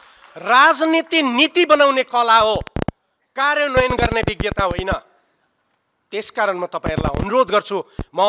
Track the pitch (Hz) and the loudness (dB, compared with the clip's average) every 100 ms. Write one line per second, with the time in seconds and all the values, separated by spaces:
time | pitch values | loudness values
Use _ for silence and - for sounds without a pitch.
0 | - _ - 160 180 247 311 294 320 330 | -20 _ -20 -10 0 4 6 4 2 0
1 | 320 330 269 240 302 349 320 294 285 262 | 0 0 0 2 2 2 2 4 4 2
2 | 254 240 233 226 220 196 - - - - | -2 -2 2 4 2 -2 -6 -12 -12 -14
3 | _ _ _ - 277 294 294 254 254 247 | _ _ _ -6 -2 -2 0 0 0 0
4 | 233 226 220 202 208 196 190 180 190 165 | -2 -2 -4 -4 -6 -2 -4 -4 -6 -6
5 | - _ _ _ _ _ _ _ _ _ | -8 _ _ _ _ _ _ _ _ _
6 | _ 202 214 - 202 180 180 170 - 156 | _ -10 -8 -4 -2 -2 -6 -8 -6 -4
7 | 156 143 196 240 196 202 - 196 - - | -4 -4 -2 0 2 0 -2 -6 -8 -12
8 | - 165 | -8 0